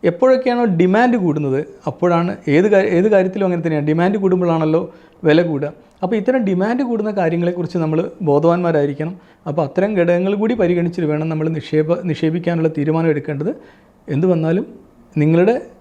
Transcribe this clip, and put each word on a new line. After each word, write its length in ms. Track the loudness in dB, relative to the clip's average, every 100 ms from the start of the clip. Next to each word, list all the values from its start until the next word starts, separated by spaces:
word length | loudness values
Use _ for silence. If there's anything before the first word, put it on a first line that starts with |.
| 0
എപ്പോഴൊക്കെയാണോ 540 | 2 2 4 2 0 0 2
ഡിമാൻഡ് 380 | 2 4 2 2
കൂടുന്നത്, 420 | 0 -2 -2 -2 -4 -8 -10
അപ്പോഴാണ്, 480 | -2 0 0 -2 -4 0 2
ഏത് 120 | 6
കാ-, 140 | 4 4 2
ഏത് 100 | 4
കാര്യത്തിലും 320 | 4 2 -2 -2
അങ്ങനെ 140 | -2 -2
തന്നെയാണ്, 220 | -2 0
ഡിമാൻഡ് 300 | 0 0 0
കൂടുമ്പോഴാണല്ലോ 580 | 0 0 0 0 2 0 -2 -14 -20 _
വില 180 | 2 2 2
കൂടുക. 220 | -2 -6 -10 -20 _
അപ്പോൾ 120 | -2 -2
ഇത്തരം 260 | 0 0 0
ഡിമാൻഡ് 340 | 0 0 -2 -2
കൂടുന്ന 220 | -2 -4
കാര്യങ്ങളെക്കുറിച്ച് 680 | -2 -2 0 -2 -2 -4 -4
നമ്മൾ 280 | -2 -2 -4 -4 0
ബോധവാന്മാരായിരിക്കണം. 880 | 2 4 2 2 0 0 -4 -8 -10 -20 _ -8
അപ്പോൾ 160 | -4 -4
അത്തരം 260 | -2 -2 0
ഘടകങ്ങൾ 360 | 2 2 0 0
കൂടി 120 | -2 0
പരിഗണിച്ചിട്ട് 480 | 0 0 -2 -2 -2
വേണം 160 | -2 -2
നമ്മൾ 200 | -2 -2 -4
നിക്ഷേപ-, 440 | -2 -2 0 -2 -2
നിക്ഷേപിക്കാനുള്ള 600 | -2 -2 -2 -2 0 -2 -2
തീരുമാനം 320 | -2 0 2 0
എടുക്കേണ്ടത്. 360 | -4 -6 -4 -6 -12 -20 _ _ -6
എന്ത് 200 | -2 2
വന്നാലും 400 | 2 0 -2 -4 -12 -20 _ -10 -2
നിങ്ങളുടെ 380 | 2 4 4 2 -4 -20